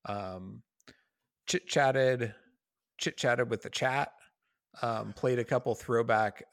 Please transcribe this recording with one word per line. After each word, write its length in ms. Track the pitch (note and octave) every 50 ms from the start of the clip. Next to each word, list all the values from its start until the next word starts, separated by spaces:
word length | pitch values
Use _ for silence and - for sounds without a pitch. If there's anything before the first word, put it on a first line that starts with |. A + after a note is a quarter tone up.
| -
um, 560 | - G2+ G2+ G2+ F#2 F#2 F#2 F#2+ F#2+ G#2+ A#2 - _ _ _ _ - - _ _ _ _ _ _ _ _ _ -
chit-chatted, 880 | - - F3+ - - - D#3 C#3 C3+ C3 C3+ C3 C3 B2+ B2 A#2+ A2 - - _ _ _ _ _ _ _ _ _ _ _ -
chit-chatted 520 | - - - - - B2+ A#2+ - - -
with 120 | A2+ G#2
the 80 | - -
chat, 420 | - - C3+ C3 B2+ C#3 C#3+ - - _ _ _ _ _ _ _ _ _ _ _ - -
um, 300 | - A#2 A2+ A2 G#2+ G#2+
played 260 | G#2 - - B2+ B2 A#2+
a 60 | A2+
couple 300 | - C#3 B2 - - A2
throwback 680 | - - - A#2+ A#2 A#2 A2+ A2+ G#2+ A2 G#2 - - - _